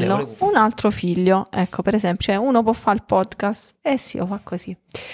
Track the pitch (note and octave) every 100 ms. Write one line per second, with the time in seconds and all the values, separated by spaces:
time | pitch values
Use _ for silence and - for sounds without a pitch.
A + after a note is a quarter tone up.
0 | F#3 G3+ - - G4 E4+ A3 - G#3+ -
1 | F3+ F3 F#3 F#3+ G3 - F3+ - - G#3
2 | F#3+ F3 - G3 C4 A#3+ A3 A3+ - F#3+
3 | - G3 F#3+ - G3+ A3 - - D#4 C4
4 | - - F3 G3 - F3+ - F3+ _ -
5 | -